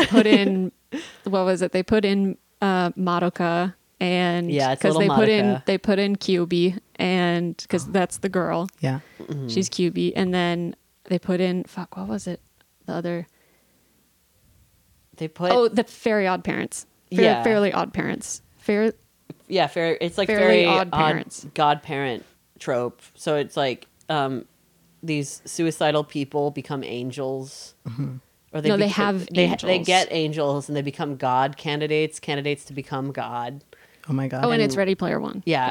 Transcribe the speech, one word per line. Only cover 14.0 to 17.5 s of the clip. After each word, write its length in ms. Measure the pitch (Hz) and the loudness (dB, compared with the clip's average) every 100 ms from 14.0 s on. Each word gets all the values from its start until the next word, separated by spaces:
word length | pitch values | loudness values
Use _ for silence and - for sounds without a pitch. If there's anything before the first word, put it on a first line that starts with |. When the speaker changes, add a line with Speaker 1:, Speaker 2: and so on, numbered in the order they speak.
| _ _ _ _ _ _ _ _ _ _ _ - | _ _ _ _ _ _ _ _ _ _ _ -10
Speaker 2:
They 100 | 160 | -10
put 240 | - 180 | -2 4
Speaker 1:
Oh, 160 | 247 233 | 6 4
the 160 | 220 | 2
Fairy 440 | 226 - 240 214 185 | 0 -2 0 2 2
Odd 160 | 185 | 0
Parents. 420 | 170 - - - - _ _ | -2 -4 -4 -8 -16 _ _
Fair-, 100 | 185 | 4
Speaker 2:
Yeah. 200 | 226 233 | 4 4
Speaker 1:
Fairly 300 | 233 | 2